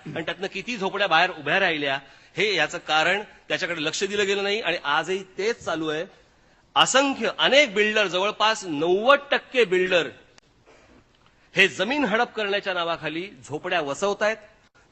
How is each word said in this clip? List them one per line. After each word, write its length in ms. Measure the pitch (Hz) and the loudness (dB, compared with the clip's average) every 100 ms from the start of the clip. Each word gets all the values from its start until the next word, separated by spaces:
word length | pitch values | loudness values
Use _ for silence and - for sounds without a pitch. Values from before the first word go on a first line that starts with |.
| - | -10
आणि 180 | 151 | -8
त्यातनं 220 | 165 165 190 | -8 -6 -8
किती 240 | 190 220 240 | -8 -8 -6
झोपड्या 300 | 185 196 202 | -4 -2 2
बाहेर 240 | 160 180 | 4 2
उभ्या 300 | 165 143 185 | 0 -2 0
राहिल्या, 380 | 190 156 143 135 - - - 156 | 0 0 -2 -4 -8 -20 -12 -4
हे 180 | 208 | -2
याचं 240 | 180 151 170 | 0 0 -2
कारण 440 | - 156 160 196 208 - - | -2 2 2 0 -4 -14 -6
त्याच्याकडे 340 | 151 175 165 | -4 -4 -4
लक्ष 220 | 151 156 | -4 -4
दिलं 220 | 196 208 196 | -2 0 0
गेलं 160 | 202 | 0
नाही. 180 | 202 208 | -2 -2
आणि 160 | 170 170 | -2 -4
आजही 380 | 143 151 160 190 190 - | 0 0 0 -4 -6 -6
तेच 260 | 208 226 | -4 -4
चालू 240 | - 160 160 | -6 -4 -4
आहे. 180 | 156 190 - _ _ _ _ _ - | -6 -8 -14 _ _ _ _ _ 4
असंख्य, 540 | 160 262 277 214 214 - | 6 6 2 0 -4 0
अनेक 360 | 165 269 285 | 4 4 4
बिल्डर, 320 | 196 214 214 196 | 2 2 2 0
जवळपास 580 | 180 202 - 214 220 | 0 -2 0 0 0
नव्वद 540 | 190 143 165 190 233 277 - | -4 -2 2 2 6 4 4
टक्के 340 | 254 - 262 | -4 0 0
बिल्डर 440 | 202 185 185 180 135 - - - - _ _ - _ - _ _ _ _ _ 175 | 2 2 2 2 0 -6 -20 -20 -20 _ _ -20 _ -20 _ _ _ _ _ 2
हे 120 | 190 | 2
जमीन 360 | 135 196 294 | 2 -2 0
हडप 300 | 240 220 240 | 0 0 0
करण्याच्या 400 | - 202 202 196 | -2 -4 -2 -2
नावाखाली 560 | 180 170 160 151 160 196 | -4 -2 -4 -6 -8 -10
झोपड्या 500 | 208 123 151 180 180 | -14 -12 -10 -2 -2
वसवतायत. 560 | 143 139 202 196 214 220 - _ _ _ _ | -2 -2 -2 0 -2 -2 -10 _ _ _ _